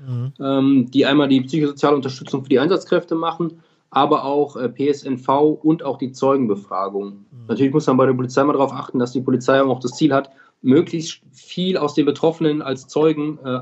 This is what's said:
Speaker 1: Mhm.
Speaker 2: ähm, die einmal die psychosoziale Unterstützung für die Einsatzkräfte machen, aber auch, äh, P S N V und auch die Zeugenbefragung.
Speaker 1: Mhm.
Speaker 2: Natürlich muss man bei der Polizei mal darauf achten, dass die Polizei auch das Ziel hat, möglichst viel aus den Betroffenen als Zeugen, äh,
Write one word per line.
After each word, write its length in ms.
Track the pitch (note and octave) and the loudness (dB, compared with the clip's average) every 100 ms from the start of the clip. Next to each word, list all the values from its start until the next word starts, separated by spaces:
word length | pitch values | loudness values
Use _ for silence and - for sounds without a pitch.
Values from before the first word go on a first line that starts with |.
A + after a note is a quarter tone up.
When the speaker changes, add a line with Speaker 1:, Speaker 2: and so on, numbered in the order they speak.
| C3+ | -8
Speaker 1:
Mhm. 260 | A#2+ C3 - | -6 -6 -6
Speaker 2:
ähm, 520 | C3+ C3+ C3+ C3+ B2 | -2 2 4 4 2
die 160 | C#3 C3 | 2 4
einmal 220 | D3 C#3 | 4 4
die 120 | C3+ | 2
psychosoziale 540 | B2+ D#3+ D3 C#3+ D3 C#3+ | 0 -2 -2 0 2 2
Unterstützung 480 | C3 - D#3 C#3 | -2 -8 -8 -6
für 60 | C3 | 0
die 100 | B2 | 2
Einsatzkräfte 560 | D#3 F#3+ - F3+ F3 E3 | 2 0 0 -2 -2 -4
machen, 480 | E3+ E3 E3 - _ _ _ | -4 -4 -6 -8 _ _ _
aber 340 | C3+ C#3+ D3 | 0 2 2
auch, 320 | C3+ C#3+ C#3 A#2+ | 0 -2 -2 -4
äh, 140 | B2 | -6
P 180 | - C#3+ | -2 -2
S 140 | C#3+ | -2
N 140 | C#3 B2+ | -4 -6
V 320 | C3+ C#3 D3+ | 0 2 2
und 340 | D3+ D#3 D#3+ | 2 0 0
auch 140 | C#3+ B2 | -2 -6
die 140 | C3 | -8
Zeugenbefragung. 960 | C3 C3+ C3+ A#2 G2 - F#2+ G2 G2+ G2+ | -2 2 2 0 -2 -6 -6 -4 -6 -8
Speaker 1:
Mhm. 360 | G2+ - B2 A2+ | -14 -20 -14 -6
Speaker 2:
Natürlich 260 | A2+ C3+ | -2 0
muss 120 | D3+ D3+ | 0 2
man 120 | C3 | 2
bei 80 | C3 | 4
der 60 | |
Polizei 300 | B2+ B2+ C#3 | 2 0 0
mal 100 | C#3+ | 2
darauf 180 | C#3+ C3+ | 2 0
achten, 260 | C3+ - C3 | -4 -6 -4
dass 140 | B2 | -2
die 100 | C3+ | -2
Polizei 400 | C3 B2+ C3+ C3+ | -2 0 2 2
auch 180 | C3+ B2+ | 2 0
das 120 | B2 | -4
Ziel 220 | - D#3 | -2 0
hat, 180 | C#3 - _ _ _ | 0 -2 _ _ _
möglichst 560 | B2+ D3 E3+ E3 D#3+ - _ | 2 2 2 -4 -8 -14 _
viel 440 | _ - F3 F#3 F#3 | _ -12 -6 -2 -2
aus 160 | D3 | -2
den 120 | D#3+ C#3+ | 0 0
Betroffenen 560 | C#3 E3 D#3+ D#3 D3+ | 2 0 0 -2 -2
als 260 | C3+ C3 - | -6 -8 -6
Zeugen, 500 | D3+ D#3+ D#3 D3+ D3+ | 0 2 0 -4 -8
äh, 160 | C3+ B2+ | -6 -8